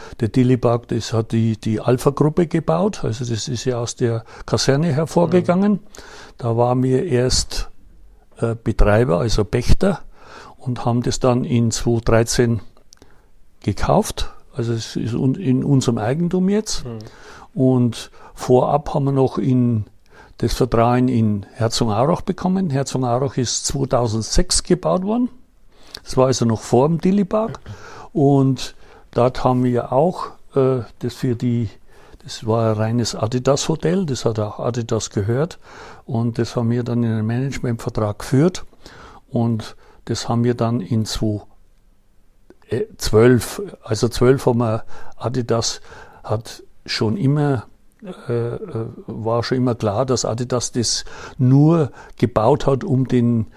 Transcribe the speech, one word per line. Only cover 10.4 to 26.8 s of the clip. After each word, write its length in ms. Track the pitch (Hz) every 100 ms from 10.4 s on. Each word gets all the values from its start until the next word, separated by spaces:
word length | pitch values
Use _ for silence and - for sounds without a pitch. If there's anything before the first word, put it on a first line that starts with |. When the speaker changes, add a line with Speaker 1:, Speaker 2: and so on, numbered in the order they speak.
| - -
Speaker 1:
und 260 | - 120
haben 180 | 120 120
das 160 | 123 -
dann 240 | 131 123
in 260 | 156 120 117
zweitausenddreizehn 920 | - 120 117 - 113 117 - 120 113 - - - - - - _ - - -
gekauft. 720 | - 98 - 151 214 - - - -
Also 200 | - 117
es 240 | 113 - -
ist 180 | 117
un-, 200 | 117 135 131
in 280 | 135 131
unserem 340 | 143 139 127 117
Eigentum 500 | 107 151 175 185 185
jetzt. 360 | 208 214 -
Speaker 2:
Mhm. 140 | 123 113 110 - - - -
Speaker 1:
Und 560 | 175 127 127 120 - - - -
vorab 600 | - - 127 - 147 -
haben 100 | 156
wir 80 | 135
noch 260 | 135 131 -
in 460 | 165 127 120 110 104 - _ - - -
das 160 | 117
Vertrauen 540 | - 127 113 117 123 127
in 380 | 120 110 104 101
Herzogenaurach 640 | - 113 - 120 104 143 175
bekommen. 480 | - 180 185 190 185
Herzogenaurach 640 | 135 135 135 127 120 135 -
ist 300 | 120 - -
zweitausendsechs 960 | 139 135 123 120 110 - - - -
gebaut 400 | - 180 160 180
worden. 240 | 190 240 247 - - _ - - - -
Das 140 | - 127
war 100 | 131
also 180 | 123
noch 160 | 117 107
vor 280 | - 120